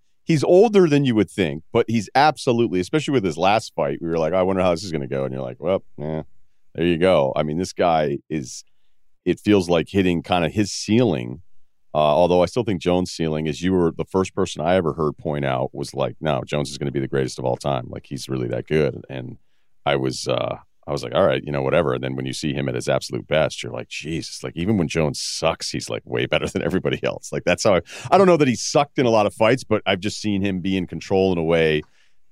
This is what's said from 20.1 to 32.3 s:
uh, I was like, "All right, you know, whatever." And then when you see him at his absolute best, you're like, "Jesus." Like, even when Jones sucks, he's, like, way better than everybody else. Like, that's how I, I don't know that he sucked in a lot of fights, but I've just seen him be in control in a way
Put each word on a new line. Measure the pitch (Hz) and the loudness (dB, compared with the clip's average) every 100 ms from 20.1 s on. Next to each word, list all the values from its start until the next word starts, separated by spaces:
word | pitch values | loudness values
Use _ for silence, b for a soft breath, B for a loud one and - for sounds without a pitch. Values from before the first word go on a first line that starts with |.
| 64 - | -4 -4
uh, | 62 58 - - _ - | -2 -2 -8 -14 _ -8
I | |
was | 73 | -6
like, | 62 | -2
"All | 64 92 | 2 2
right, | 67 | 2
you | - | -2
know, | 71 | -4
whatever." | 67 73 76 | 0 2 2
And | 64 | 0
then | 65 65 | -4 -6
when | 65 | -6
you | |
see | - 78 | -6 -4
him | 67 69 | -4 -4
at | |
his | 62 - | -4 -2
absolute | 67 - 64 - | -2 -2 -8 -2
best, | 73 71 - | 0 0 -4
you're | 60 | -10
like, | 60 58 | -10 -12
"Jesus." | - 76 80 64 - | -12 -8 -8 -8 -12
Like, | 67 - | -12 -6
even | 87 107 | -2 0
when | 76 | 0
Jones | 82 76 - | 0 -2 -2
sucks, | - - 80 - - | -8 -2 -2 -2 -6
he's, | 69 - | -8 -8
like, | 57 - | -10 -6
way | 62 64 | -4 -2
better | 80 - | -2 -2
than | - | -4
everybody | - 87 73 71 | -2 -2 -2 -2
else. | 65 50 - | -4 -6 -8
Like, | 71 | -4
that's | - 87 | 0 2
how | 113 90 | 2 2
I, | - B B | 0 B B
I | 185 | 4
don't | 190 | 6
know | 170 | 4
that | 139 | 2
he | 120 | 0
sucked | - 151 143 - | 0 0 0 0
in | 123 | 2
a | |
lot | 113 104 | 4 2
of | |
fights, | - 110 127 | 2 2 2
but | - 107 - | 0 -2 0
I've | 98 | -2
just | 101 - | -2 -4
seen | 107 98 | -2 0
him | 101 92 | 0 -2
be | 90 95 | -2 -2
in | 85 | -2
control | 82 - 98 95 | -8 -2 2 2
in | 85 | 2
a | |
way | 80 82 80 76 - _ _ - - | 2 4 4 2 -2 _ _ -20 -8